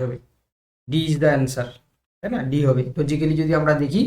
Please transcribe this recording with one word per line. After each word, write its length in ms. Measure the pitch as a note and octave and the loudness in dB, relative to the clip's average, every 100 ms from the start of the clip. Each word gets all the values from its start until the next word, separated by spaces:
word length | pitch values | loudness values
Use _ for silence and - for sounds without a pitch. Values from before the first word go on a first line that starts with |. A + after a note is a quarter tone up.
হবে। 160 | B2+ B2 _ _ _ _ _ _ - | -4 -8 _ _ _ _ _ _ -4
ডি 120 | D#3 D#3+ | -2 0
is 80 | D3 | 2
the 80 | D3+ C#3 | 2 2
answer, 300 | C3 B2+ A#2+ - _ _ _ _ | 0 -4 -8 -10 _ _ _ _
তাই 80 | G3+ | -6
না? 100 | A#3+ | -4
ডি 160 | C3 C#3+ C#3 | -2 0 2
হবে। 140 | B2+ B2 - | 2 0 -2
লজিক্যালি 380 | C#3+ D3+ D#3 D#3 | -2 0 0 0
যদি 100 | D#3 | 0
আমরা 200 | D#3+ D3+ | 2 2
দেখি, 280 | D3 C#3+ G3+ | 2 2 0